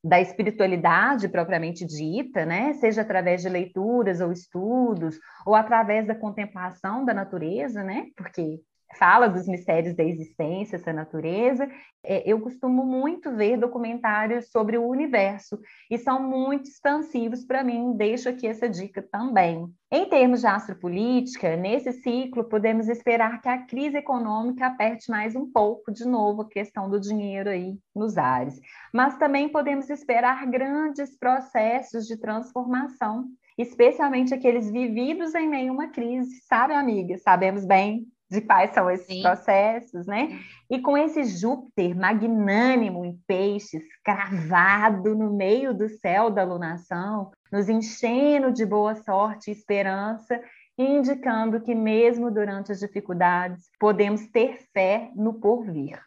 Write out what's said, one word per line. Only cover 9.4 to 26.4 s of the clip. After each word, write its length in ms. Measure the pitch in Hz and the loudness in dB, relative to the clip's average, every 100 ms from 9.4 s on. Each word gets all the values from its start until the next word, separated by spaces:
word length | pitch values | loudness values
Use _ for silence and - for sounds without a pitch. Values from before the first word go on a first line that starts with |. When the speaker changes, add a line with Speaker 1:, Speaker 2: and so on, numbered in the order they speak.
| 185 | -4
Speaker 1:
mistérios 480 | 180 180 165 170 170 | -4 0 0 0 0
da 80 | |
existência, 720 | 160 165 156 - 156 185 208 175 | 0 -2 -10 -6 -4 -4 -6 -8
essa 180 | 170 | -6
natureza. 760 | 156 156 160 160 190 247 254 277 - - _ - | -8 -6 -6 -4 0 0 0 -4 -8 -20 _ -4
É, 240 | 196 - | -2 2
eu 100 | 220 | 0
costumo 460 | 220 254 254 254 262 | 0 -4 0 0 0
muito 500 | 254 285 349 302 226 | -2 -2 -4 -6 0
ver 220 | 208 240 | 2 2
documentários 920 | 240 247 226 240 240 208 214 240 233 | 0 -2 -6 -4 -2 0 0 -2 -2
sobre 260 | 226 214 233 | -2 0 0
o 100 | 233 | 0
universo 720 | 262 302 233 196 202 - 208 - - _ | -2 0 2 2 -2 -12 -16 -16 -20 _
e 80 | 233 | -4
são 240 | 269 262 | 0 -2
muito 480 | 269 262 262 277 277 | -2 -2 -2 -4 -6
expansivos 760 | - 285 294 311 247 226 247 | -4 0 0 -2 -4 -4 -6
pra 200 | - 262 | -4 -2
mim, 300 | 254 233 247 | 0 -2 -2
deixo 360 | 214 214 247 254 | 0 0 0 -4
aqui 160 | 254 220 | -4 -6
essa 240 | 220 240 | -2 -4
dica 320 | 175 196 202 | -4 -8 -10
também. 640 | - 202 254 208 175 165 175 - _ | -8 -6 2 4 4 0 -8 -14 _
Em 160 | 311 381 | 0 4
termos 340 | 294 254 247 | 6 6 6
de 60 | 220 | 2
astropolítica, 1080 | 202 - 190 180 180 233 254 254 - 175 165 | 2 -4 -8 -6 -2 0 0 0 -2 -2 0
nesse 360 | 190 262 262 | 0 -2 -2
ciclo 520 | 247 254 240 262 240 | -6 -4 -4 -4 -6
podemos 440 | 226 220 220 226 220 | -2 0 2 0 0
esperar 540 | 233 - 226 226 233 | -2 0 2 0 -2
que 80 | 247 | -4
a 160 | 254 254 | -4 -6
crise 320 | 240 294 285 | -6 -4 -4
econômica 680 | 285 254 220 214 240 254 254 | -2 -4 -2 -2 -4 -2 -4
aperte 420 | 254 220 226 - | 0 -2 -2 -6
mais 260 | 214 220 240 | -4 -4 -6
um 160 | 277 | -2
pouco, 400 | 220 208 233 - | 2 2 0 -10
de 140 | 208 240 | -6 -2
novo, 380 | 240 208 214 | 0 0 -2